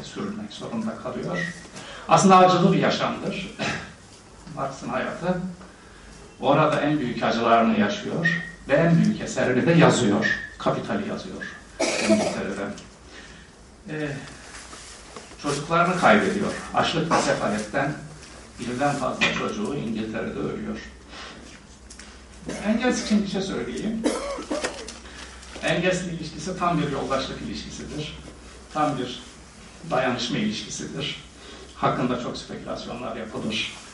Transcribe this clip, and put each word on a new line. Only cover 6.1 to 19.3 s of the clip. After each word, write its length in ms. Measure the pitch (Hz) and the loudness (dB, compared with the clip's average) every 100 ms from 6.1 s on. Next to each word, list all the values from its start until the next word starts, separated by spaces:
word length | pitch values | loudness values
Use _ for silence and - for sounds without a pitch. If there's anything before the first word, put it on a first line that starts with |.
| - - - | -20 -20 -2
Orada 400 | 127 147 143 143 | 4 6 6 4
en 180 | 147 147 | 4 2
büyük 240 | 120 107 | 2 0
acılarını 580 | 117 113 120 117 113 104 | 2 2 6 8 8 6
yaşıyor 600 | 107 - - - 170 170 - - - | 4 0 -2 0 2 2 -2 -10 2
ve 60 | |
en 220 | - 165 - | 4 6 6
büyük 240 | 107 - | 6 2
eserini 460 | - - 107 127 123 | -2 0 2 4 6
de 60 | |
yazıyor. 540 | 170 - - 104 101 - - - - | 8 8 8 4 4 2 0 -4 -4
Kapital'i 500 | - - - 107 - | -2 -2 -2 -4 -4
yazıyor 360 | - 95 - - - - - | -6 -8 -10 -12 -14 -12 -4
İngiltere'de. 840 | - - - 214 - - - - - - - - - - - - - - - - - | -2 0 4 4 4 -2 -4 -4 -6 -8 -14 -20 -20 -18 -18 -20 -20 -20 -20 -20 -10
Ee, 180 | 151 151 127 - - - - - - - - - - - - | -6 -6 -6 -10 -16 -16 -16 -16 -16 -18 -18 -18 -18 -18 -8
çocuklarını 580 | 147 143 147 165 175 180 | -4 -2 0 2 4 4
kaybediyor. 520 | - 107 - - - - - | 6 6 4 0 -2 -4 -4
Açlık 380 | - - 165 - | 0 0 0 2
ve 40 | 156 | 2
sefaletten 760 | - - 208 208 - 143 143 - - - - - - - | 2 0 0 -2 -2 -2 -2 -2 -10 -16 -18 -18 -18 -10
birden 340 | 117 123 143 | -6 -2 0
fazla 380 | 113 127 110 - | 0 -2 0 0